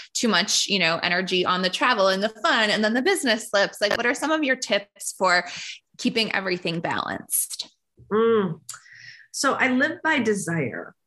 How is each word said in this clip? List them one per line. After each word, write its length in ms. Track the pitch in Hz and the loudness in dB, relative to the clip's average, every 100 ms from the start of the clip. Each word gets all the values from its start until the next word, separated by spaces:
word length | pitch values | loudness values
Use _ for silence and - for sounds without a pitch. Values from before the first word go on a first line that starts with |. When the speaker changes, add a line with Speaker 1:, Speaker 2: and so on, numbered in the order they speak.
| - | -10
Speaker 1:
too 140 | - 233 | -2 2
much, 400 | 180 208 - - | 2 2 0 0
you 120 | 196 | 2
know, 200 | 165 165 | 2 2
energy 420 | 175 180 185 185 175 | 0 0 0 0 2
on 160 | 180 | 0
the 80 | 185 | 0
travel 380 | 185 254 233 190 | 0 0 4 2
and 160 | 190 | 2
the 60 | 214 220 | -2 -2
fun, 260 | 339 254 214 | 0 2 2
and 140 | 208 | 2
then 100 | 214 | 2
the 80 | 240 | 2
business 480 | 269 370 262 220 - | 0 0 0 -2 0
slips. 320 | 196 190 - | 2 2 0
Like, 160 | 208 208 | 0 2
what 80 | 233 | 0
are 80 | |
some 180 | 269 302 | 0 0
of 120 | 311 | 0
your 120 | 285 262 | 0 -2
tips 580 | - 202 202 - - - | 0 -2 -2 -12 -12 0
for 280 | 185 175 175 - - - _ - | 2 2 0 -10 -12 -14 _ -4
keeping 360 | 247 202 214 | -2 0 -2
everything 460 | - 190 180 175 165 | -2 -2 -4 -2 -4
balanced? 880 | 165 113 - - - - - - - _ _ _ - | -4 -4 -4 -6 -6 -6 -6 -10 -14 _ _ _ -4
Speaker 2:
Mm. 480 | 208 226 220 190 156 - - - - - - - | 2 4 2 0 -4 -12 -18 -20 -20 -20 -20 -14
So 220 | - 277 | -2 -2
I 160 | - 262 | 2 2
live 320 | 254 294 330 | 2 0 -2
by 160 | 311 302 | -2 0
desire. 760 | 214 202 160 165 123 85 - - | 0 -2 -2 -2 -2 -6 -12 -18